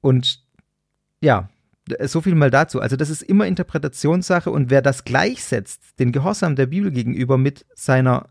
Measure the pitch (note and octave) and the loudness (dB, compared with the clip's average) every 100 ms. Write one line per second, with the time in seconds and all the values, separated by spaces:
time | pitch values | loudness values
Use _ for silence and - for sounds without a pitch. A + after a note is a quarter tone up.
0 | C#3 B2+ B2+ - _ _ _ _ _ _ | 4 2 0 -6 _ _ _ _ _ _
1 | _ _ D#3 G#2+ F#2+ _ _ _ - - | _ _ 2 2 0 _ _ _ -12 -6
2 | C3 E3 F3 E3 C#3+ C3+ D#3+ - G#2+ C3 | -4 -2 0 2 2 2 0 -2 -4 -2
3 | D3+ D#3 - G3 G3 F3+ F3+ D#3+ C#3 - | -4 -6 0 2 2 -2 -4 -6 -6 -4
4 | C#3+ F3 F3+ F3+ - - B2+ C3+ C3+ C3 | 0 0 0 -2 0 -2 4 4 4 -2
5 | - B2 F#3+ C4 - A#2+ G2 - _ _ | -2 0 0 -4 -4 -6 -6 -20 _ _
6 | A#2+ A#2+ D#3 G3+ F3 C3+ C3 E3+ G3+ B2+ | 0 0 -2 -2 -2 0 -2 -2 -2 -2
7 | A#2 - B2+ C3 C#3 C#3 _ _ - C3 | -4 -4 0 2 0 -4 _ _ 0 2
8 | B2+ B2 B2 | 4 0 -4